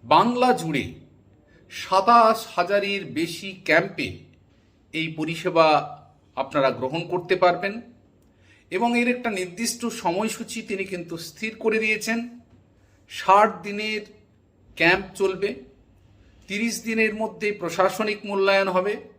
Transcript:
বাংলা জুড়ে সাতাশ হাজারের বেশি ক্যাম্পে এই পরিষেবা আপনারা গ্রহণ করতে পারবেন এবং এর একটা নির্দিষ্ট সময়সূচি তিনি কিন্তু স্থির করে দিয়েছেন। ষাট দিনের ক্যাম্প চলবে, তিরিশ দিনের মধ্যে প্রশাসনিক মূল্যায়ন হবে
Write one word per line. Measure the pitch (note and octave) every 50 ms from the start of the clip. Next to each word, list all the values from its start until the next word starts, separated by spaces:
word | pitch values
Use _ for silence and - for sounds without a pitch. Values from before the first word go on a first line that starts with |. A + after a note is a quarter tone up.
| -
বাংলা | A2+ D3 D#3+ G3 A#3 B3 B3 B3 B3+ B3
জুড়ে | - E3 D#3+ D3+ C3 G2+ - - - - _ _ _ _ _ _ _ _ _ _ _ _ _
সাতাশ | - - - - F#3 F#3+ F#3+ A#3 A#3+ A#3 A3+ A3 - - - - -
হাজারের | - F3 F3 G3+ G3+ G3+ G3+ G3+ G3 F3+
বেশি | - A#2 C#3+ E3+ E3+ - - - G3 F#3+ - -
ক্যাম্পে | - D#3 E3 F3+ G3 - - C#3 G2 F2+ - - - _ _ _ _ _ _ _ _ _ _ _ _ -
এই | D#3 D#3+ E3 D#3+ D3+
পরিষেবা | D#3 D#3 E3+ E3 - F3+ E3 E3 D#3+ D#3+ D3+ C#3+ - - - - - - _ _ _ _ _ -
আপনারা | C3+ C3+ - D3 C3+ C3
গ্রহণ | A#2+ A2+ B2 C3 C#3+ E3 F3 A#2+
করতে | - - F3 - F#3+
পারবেন | F3+ F#3 F3+ F3 F3 G3+ G3 G#3 A#3 A#3+ - - _ _ _ _ _ _ _ _ _ _ _ - _ _ _
এবং | E3 F#3+ A#3 A#3+ A#3+ A#3+
এর | A#3+ A#3+
একটা | B3 A#3+ B3 A#3
নির্দিষ্ট | G#3+ F#3+ F#3 F3+ F3 F#3 A#3 A#3 - - - A#3 A3 -
সময়সূচি | - F#3 E3+ F#3 G#3+ A3 - - A3+ - - A#3
তিনি | A3 - G#3+ F#3+ G3
কিন্তু | F#3+ F#3 F3 E3 E3 E3+ D#3+
স্থির | - - - - G#3+ A3 G#3+ - -
করে | A3 G#3+ A3
দিয়েছেন। | A3 G#3+ G#3+ G#3+ G#3+ A3+ A3+ A#3 A#3 A#3+ - - - _ _ - _ _ _ _ _ _ _ _ _ _
ষাট | - - - - F#3 G3+ G#3+ A3 - F3 D#3+
দিনের | G#3 G3+ G3+ G#3+ G#3+ A3 G#3+ - - - - _ _ _ _ _ _ _ _ _ _ - -
ক্যাম্প | E3 E3 F3+ G3 F#3+ - -
চলবে, | - G3 F#3+ F#3 F3 G3 G#3 B3 - - - _ _ _ _ _ _ _ _ _ _ _ _ _ _ _ -
তিরিশ | F#3+ G#3 A3+ A#3 A3 - -
দিনের | A3+ A3 A3 A3 G#3+ G#3
মধ্যে | G#3+ A3 G#3+ G3+ E3 G#3+ G#3
প্রশাসনিক | G3+ - F3 E3 - - F#3 G3 F#3+ - A3 G#3+ G#3 G#3 -
মূল্যায়ন | G3+ G3 G3 G3 G3 G3 G3 G3 G3
হবে | F#3 F#3 F#3 G3+ G#3+ B3 - - -